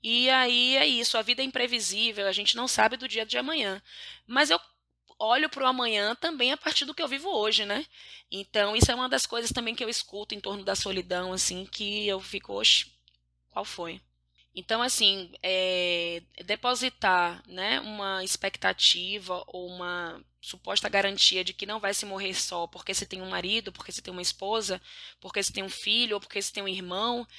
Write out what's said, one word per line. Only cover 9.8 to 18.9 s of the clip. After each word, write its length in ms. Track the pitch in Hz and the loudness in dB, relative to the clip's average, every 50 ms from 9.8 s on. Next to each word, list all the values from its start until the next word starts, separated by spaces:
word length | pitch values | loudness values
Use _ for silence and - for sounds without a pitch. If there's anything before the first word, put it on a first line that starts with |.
| 247 | -6
eu 40 | 214 | -4
escuto 460 | 240 - - - - 208 208 - 220 | -4 -4 -6 -6 -10 -12 -10 -10 -10
em 60 | 202 | -8
torno 240 | - 202 202 202 190 | -8 -8 -8 -4 -2
da 100 | 196 196 | -2 -2
solidão, 580 | - - 196 190 190 180 180 180 180 180 185 | -2 -2 -2 -2 -4 -2 -2 -4 -2 -2 -4
assim, 340 | 185 185 - - 180 180 196 | -2 0 0 0 -2 -4 -10
que 400 | - - - 214 202 202 208 208 202 | -10 -8 -6 -6 -4 -4 -2 0 -2
eu 100 | 196 190 | -2 -2
fico, 340 | 190 - - - - - 101 | -4 -8 -10 -10 -8 -6 -6
"Oxe, 320 | - - - - - - - _ _ _ - _ _ _ _ _ _ _ _ | 2 4 6 6 4 2 -2 _ _ _ -20 _ _ _ _ _ _ _ _
qual 140 | _ 196 202 | _ -6 -6
foi?" 360 | - - - 170 165 175 190 _ _ _ _ _ _ _ _ _ _ _ | -4 -6 -8 -8 -8 -8 -12 _ _ _ _ _ _ _ _ _ _ _
Então, 280 | 190 180 - 226 226 | -16 -4 -2 0 2
assim, 500 | 240 254 - - 226 196 196 196 185 170 - - | 2 2 4 6 6 6 6 4 -4 -10 -12 -4
é, 800 | - 185 185 185 185 185 185 180 180 175 175 170 170 170 170 170 - _ _ - 180 | -2 0 2 2 2 2 2 2 2 2 2 0 0 -2 -4 -6 -10 _ _ -16 -4
depositar, 1000 | 185 208 - - 247 247 240 254 254 - _ - 196 185 180 175 175 175 180 - | -4 -4 0 2 0 2 2 0 -4 -2 _ 4 6 6 6 4 2 0 -6 -16
né, 320 | - 180 185 190 214 - - | -14 -8 -4 -2 0 0 0
uma 440 | - 214 208 208 196 196 190 190 185 | -2 -6 -8 -6 -4 -4 -2 -4 -2
expectativa 1200 | 190 - - - 196 - - - 190 190 - - - | -2 -2 -2 -2 -4 -4 2 0 0 2 6 6 6